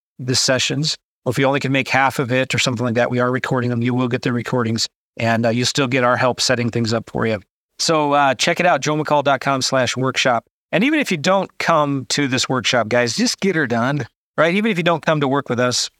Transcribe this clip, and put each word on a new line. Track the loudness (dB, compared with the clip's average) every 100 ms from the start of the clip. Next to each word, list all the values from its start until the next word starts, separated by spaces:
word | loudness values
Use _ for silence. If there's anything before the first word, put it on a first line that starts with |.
| _ -10
the | -4
sessions. | 0 0 0 0 -2 -4 -6 _ _
Or | -4
if | 0
you |
only | 2 0
can | 0
make | -2 0
half | 0 2 0
of | 0
it | 0 0
or | -2
something | -2 -2
like | -2
that, | 0 0
we | 0
are | 0
recording | -2 -2 -2 0
them. | -2
You | 0
will | 0 -2
get | -2
the | -2
recordings, | -4 -2 -2 0 -2 -4 _ _ -4
and, | 0 2
uh, | 2
you'll | 0 0
still | 0 0
get | 2
our | 2 2
help | 0 0
setting | 0 0 0
things | -2 -2
up | -2 -4
for | -4 -2
you. | -2 -8 _ _ -6
So, | 0 0 2
uh, | 4 2
check | 2 0 2
it | 2
out, | 2
joe | 0 -2
mccall | 0 2
dot | 2 0
com | 0 -2
slash | 0 0 0 0
workshop. | -2 0 2 0 -4 _ _
And | 0
even | 2 0
if | 0
you | -2
don't | 0 0 -2 -4
come | 0 2 2 -2 -2
to | -2 0
this | 0 -2
workshop, | -2 0 0 2
guys, | 0 0 0
just | -2 -2
get | -2
her | 0 0
done, | 0 0 -2 -6 _ _ 0
right? | 2
Even | 2 0
if | 0
you |
don't | 0 0
come | 0 0
to | 2
work | 0 0
with | 0
us | 0 0 -4